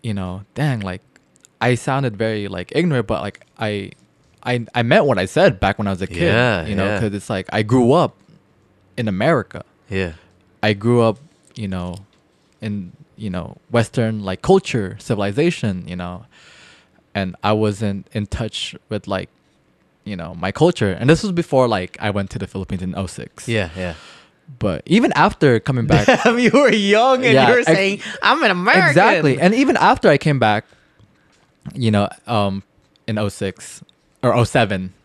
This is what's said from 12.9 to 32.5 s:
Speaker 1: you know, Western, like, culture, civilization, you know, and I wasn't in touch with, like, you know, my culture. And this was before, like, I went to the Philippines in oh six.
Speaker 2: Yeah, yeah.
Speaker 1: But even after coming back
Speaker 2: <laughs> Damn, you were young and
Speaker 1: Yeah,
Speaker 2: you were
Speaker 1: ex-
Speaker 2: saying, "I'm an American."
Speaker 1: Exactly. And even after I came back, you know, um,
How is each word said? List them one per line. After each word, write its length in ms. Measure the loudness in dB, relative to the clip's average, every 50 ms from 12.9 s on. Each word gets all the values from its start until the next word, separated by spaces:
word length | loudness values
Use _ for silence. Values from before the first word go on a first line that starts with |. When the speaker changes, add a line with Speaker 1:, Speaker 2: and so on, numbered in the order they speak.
| -18 _ -20 _ _
Speaker 1:
you 120 | -12 -10 -8
know, 280 | -8 -8 -8 -10 -14 _ _ _
Western, 520 | 0 0 0 0 -2 -2 -2 -2 -2 -4 -6
like, 180 | -6 -8 -6 2
culture, 540 | 2 2 2 2 0 -4 -4 -4 -4 -8 -14
civilization, 840 | -6 -4 -2 -2 -2 -2 0 0 0 0 -2 -2 -4 -4 -4 -6 -8
you 80 | -10 -10
know, 300 | -10 -8 -10 -10 -14 -16 _ _ _ -20 -20 -20 -20 -20 -20 -20 _ _ _ _ _ _ _ _
and 200 | -4 -4 -4 -6 -4 -2
I 100 | 0 0
wasn't 520 | 2 0 -2 -2 -2 -4 -6 -6 -6 -10 _ _
in 140 | -8 -6
touch 480 | -6 -6 -8 -8 -8 -8 -10 -12 -12 -12 -18 _ _
with, 180 | -10 -10 -6
like, 220 | -6 -6 -6 -6 -10 _ _ _ _ _ _ _ _ _ _ _ _ _ _ _
you 120 | -12 -10
know, 200 | -10 -10 -12 -10
my 160 | -6 -6 -6
culture. 400 | 0 2 2 2 2 0 -2 -2
And 180 | -2 0 2 2
this 140 | 2 2 2
was 80 | -4
before, 360 | -4 -4 -4 0 2 2 2
like, 300 | 2 0 -2 -4 -8 -10 -6
I 120 | -6 -4
went 180 | -2 -4 -6 -6
to 60 | -8 -10
the 60 | -10
Philippines 380 | -8 -8 -10 -8 -6 -8 -6 -6
in 100 | -8 -6
oh 120 | -6 -8
six. 400 | -8 -10 -12 -16 -16 _ -14 -8
Speaker 2:
Yeah, 220 | -4 -2 -2 -2 -4 -6
yeah. 200 | -8 -8 -8 -8 -10 -16 -20 -20 -20 _ _ _ _ _ -20 -10 -4
Speaker 1:
But 240 | -4 -4 -4 -4 -2
even 260 | 2 2 2 4 2 2
after 440 | 2 2 2 2 _ 2 4 4 2
coming 280 | 0 -2 -2 -2 0
back 180 | 2 2 4 4
Speaker 2:
<laughs> 180 | 4 2 4 4
Damn, 140 | 2 2
you 140 | 4 2 4 4
were 160 | 6 4 4
young 540 | 4 2 2 2 4 4 4 4 2 2 2
and 80 | 4 4
Speaker 1:
Yeah, 140 | 6 6
Speaker 2:
you 60 | 6 4
were 60 | 4 4
Speaker 1:
ex- 20 |
Speaker 2:
saying, 340 | 2 2 2 2 -2 -2 -4 -10 -14 -10 -2
"I'm 220 | 0 2 2 4 2
an 80 | 2
American." 380 | 2 2 2 2 4 4 4 4
Speaker 1:
Exactly. 500 | 4 6 4 4 4 4 2 2 2 4
And 140 | 2 2 4
even 200 | 4 2 2 2
after 300 | 4 4 4 4 4 4
I 120 | 4 4 4
came 180 | 2 0 2
back, 280 | 2 2 2 2 0 -2 _ _ _ _ _ _ _ _ _ _ _ _ _ _ _ _ _ _ _ _ -14 -8
you 160 | -2 -2 0
know, 180 | 2 2 0 -2 -6 -12 _
um, 340 | -4 -2 0 0 0